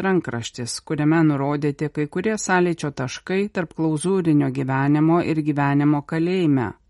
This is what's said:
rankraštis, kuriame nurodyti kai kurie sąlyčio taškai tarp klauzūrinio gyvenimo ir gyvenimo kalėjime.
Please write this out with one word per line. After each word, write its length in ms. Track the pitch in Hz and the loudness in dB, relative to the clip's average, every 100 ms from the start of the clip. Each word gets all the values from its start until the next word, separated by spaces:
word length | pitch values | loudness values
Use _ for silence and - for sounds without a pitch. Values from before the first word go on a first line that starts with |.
| 190 | 0
rankraštis, 720 | 185 135 120 113 - 120 - - | 0 0 -6 -8 -10 -10 -10 -6
kuriame 380 | 151 151 165 156 | -2 2 4 4
nurodyti 640 | 139 139 147 147 143 151 | 2 0 -2 -2 -2 -4
kai 160 | - 147 | -4 -6
kurie 280 | 185 214 214 | -4 -4 -2
sąlyčio 540 | - 180 180 165 147 | 0 2 2 0 -6
taškai 540 | 143 127 - - 190 208 | -6 -6 -8 -6 -2 -2
tarp 240 | - 165 | -4 -6
klauzūrinio 760 | - 160 156 180 196 165 147 139 | -4 -2 -2 0 0 2 2 2
gyvenimo 680 | 127 131 135 143 151 160 170 - | -2 -2 0 2 4 4 4 2
ir 160 | 156 | 0
gyvenimo 640 | 151 143 143 139 147 147 - | -2 0 2 2 4 2 0
kalėjime. 600 | 160 170 185 165 135 104 - _ | -2 0 0 2 2 -2 -6 _